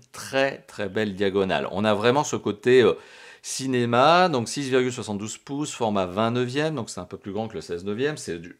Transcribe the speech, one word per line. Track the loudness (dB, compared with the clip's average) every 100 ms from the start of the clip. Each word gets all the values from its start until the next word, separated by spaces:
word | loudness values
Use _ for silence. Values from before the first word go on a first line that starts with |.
| -14
très, | -16 -6 0 0 -2
très | -12 -8 -4
belle | -2 -2
diagonale. | 0 0 2 2 0 -2
On | 0
a | 0
vraiment | 2 4 2
ce | 0 -4
côté, | -4 -2 4 8
euh, | 8 4 -4 -20 -20 -18
cinéma, | -12 -8 -2 0 2 4 6 6 4
donc | 2 -2
six | -4 0
virgule | 2 2
soixante-douze | -2 -6 -6 -6 -12
pouces, | -10 -8 -6
format | -2 0 0 0
vingt-neuvième, | 0 0 0 -2 -2 -4
donc | -4 -8
c'est | -10
un |
peu | -12 -12
plus | -8
grand | -6 -6
que | -8
le |
seize | -8 -8
neuvième, | -6 -4 -4 -4
c'est | -8 -10
du-, | -12 -14